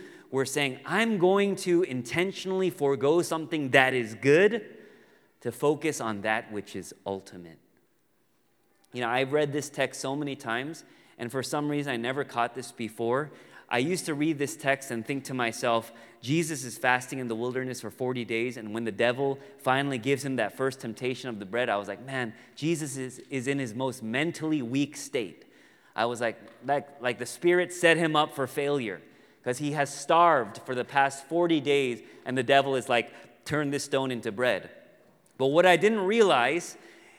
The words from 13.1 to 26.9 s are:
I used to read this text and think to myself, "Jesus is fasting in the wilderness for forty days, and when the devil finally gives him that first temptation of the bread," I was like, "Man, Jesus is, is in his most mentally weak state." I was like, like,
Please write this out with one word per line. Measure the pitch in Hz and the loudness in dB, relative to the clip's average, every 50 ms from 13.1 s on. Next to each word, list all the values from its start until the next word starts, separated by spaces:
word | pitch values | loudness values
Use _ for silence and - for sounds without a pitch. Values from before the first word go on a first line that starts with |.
| 123 135 151 151 - - - - - - - - | 0 0 -2 -4 -10 -18 -20 -20 -20 -20 -8 -4
I | - 120 | 0 0
used | 127 160 185 175 - | 0 0 -2 -2 -4
to | - 156 | -4 -4
read | 143 151 160 160 135 | -2 0 0 0 -2
this | 143 135 - | -4 -6 -6
text | - - 139 135 135 - - | -4 -2 0 0 0 -2 -6
and | 123 113 110 | -8 -6 -6
think | - 143 135 131 | -6 -6 -6 -6
to | - 131 | -6 -4
myself, | 127 123 113 110 - - 123 117 113 110 - - - - - - _ | -2 -2 -2 -2 -2 0 0 0 0 0 -4 -14 -20 -20 -20 -20 _
"Jesus | - 117 147 165 170 151 165 135 131 | -4 0 0 0 0 0 -4 -8 -8
is | 123 107 - | -10 -8 -2
fasting | - 127 123 127 123 - 147 135 | 2 2 2 2 0 -4 -8 -6
in | 127 120 | -4 -4
the | 113 | -4
wilderness | 110 117 127 123 131 131 127 123 - | -4 -4 -4 -4 -4 -4 -6 -6 -8
for | - 107 | -10 -10
forty | - - 131 127 127 123 117 | -8 -4 -4 -4 -2 -4 -4
days, | 107 117 113 117 127 120 | -4 -2 -2 -2 -2 -4
and | 131 107 107 104 | -8 -8 -8 -6
when | 113 117 | -4 -4
the | 113 101 | -4 0
devil | 104 117 120 123 127 139 139 135 135 - - - - | 2 2 2 2 2 0 -2 -2 -4 -8 -18 -16 -6
finally | - 135 127 135 143 143 139 123 | 0 0 2 2 2 0 -2 -2
gives | 107 135 139 123 127 | 0 0 0 0 -2
him | 143 135 | -2 -2
that | 120 110 101 - | -2 -2 -2 -2
first | - 131 135 131 - | -2 -2 -2 -4 -4
temptation | - 123 104 - 127 127 131 123 - 131 | -8 -10 -8 -6 -6 -6 -6 -6 -8 -10
of | 117 101 | -8 -8
the | 101 | -8
bread," | 92 98 120 127 120 | -6 -2 -2 0 2
I | 104 | 0
was | 101 101 95 | 0 -2 -4
like, | 101 - 123 | -8 -10 -10
"Man, | 131 135 131 123 113 104 - - - - | -8 -6 -6 -6 -6 -8 -12 -20 -20 -12
Jesus | - 143 156 170 147 156 143 127 | -6 -2 -2 -2 -2 -4 -6 -8
is, | 135 131 131 120 - - - | -8 -8 -10 -10 -14 -12 -8
is | 147 135 120 131 | -6 -4 -2 -2
in | 139 139 | -2 -2
his | 135 117 107 | -4 -6 -6
most | 120 135 131 120 - 113 | -4 -4 -4 -6 -6 -6
mentally | 110 113 131 151 170 165 - 156 156 156 151 123 | -4 -2 -2 -2 -2 -4 -4 -4 -2 -2 -2 -2
weak | 113 123 139 143 139 - | -2 -2 -2 -2 -2 -4
state." | - - - - 135 110 87 73 - - _ _ - - - _ _ _ _ - | -10 -10 -6 -4 -4 -4 -6 -8 -16 -20 _ _ -20 -20 -20 _ _ _ _ -4
I | - 113 | -2 0
was | 120 123 110 | 0 0 0
like, | 120 117 107 - - - - - - | -2 -2 -2 -4 -12 -20 -20 -8 -2
like, | 127 143 143 - - | 0 0 0 -2 -4